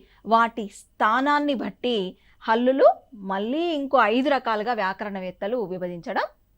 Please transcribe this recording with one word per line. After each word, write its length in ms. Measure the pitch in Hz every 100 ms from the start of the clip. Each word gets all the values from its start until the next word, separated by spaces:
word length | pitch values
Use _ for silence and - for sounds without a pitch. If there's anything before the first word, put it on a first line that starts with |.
| - _ 196
వాటి 420 | 226 233 233 202
స్థానాన్ని 880 | - - - 220 240 277 294 294
బట్టి 640 | 254 208 - 247 226 185 - _ _
హల్లులు 480 | - 240 247 269 571 762 -
మళ్ళీ 500 | 220 190 196 214 294 349 302
ఇంకో 180 | 269 269
ఐదు 320 | 208 240 277
రకాలుగా 440 | 262 240 214 214
వ్యాకరణ 460 | 226 190 190 202 196
వేత్తలు 380 | 185 - 202 247
విభజించడం 680 | 185 185 180 175 - 196 587 _ _